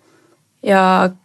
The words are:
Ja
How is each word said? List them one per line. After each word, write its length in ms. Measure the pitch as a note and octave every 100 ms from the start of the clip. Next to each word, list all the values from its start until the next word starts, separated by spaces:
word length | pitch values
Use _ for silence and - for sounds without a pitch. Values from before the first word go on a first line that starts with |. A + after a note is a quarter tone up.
| _ _ _ _ _ _
Ja 480 | - G3 F#3 F#3 F#3 F#3